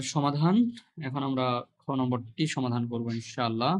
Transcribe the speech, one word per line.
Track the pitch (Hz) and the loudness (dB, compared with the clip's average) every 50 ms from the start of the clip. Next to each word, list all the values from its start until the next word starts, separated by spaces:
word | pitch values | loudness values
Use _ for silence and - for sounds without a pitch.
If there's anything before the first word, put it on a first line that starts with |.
| 131 - - | 0 -2 0
সমাধান। | 156 143 143 143 147 160 170 196 233 240 240 240 - - _ _ 165 151 135 | 0 2 2 2 4 4 4 6 6 4 2 0 -6 -14 _ _ -10 -8 -6
এখন | 127 143 135 135 | -4 -4 -2 -2
আমরা | 135 131 131 127 123 123 - - _ _ | 0 0 0 2 0 0 -4 -6 _ _
খ | _ - 139 131 | _ -4 -2 0
নম্বরটি | 127 123 127 117 110 110 - - 156 151 - | 2 2 0 0 -2 -6 -4 -2 -2 -2 0
সমাধান | 143 131 123 120 120 120 120 | -2 -2 0 0 0 -2 -2
করবো | 120 117 117 117 113 117 | -4 -4 -4 -4 -4 -6
ইনশাআল্লাহ। | 113 - - - 120 117 113 113 123 143 175 196 | -6 -6 -4 -2 -2 0 0 0 2 2 2 0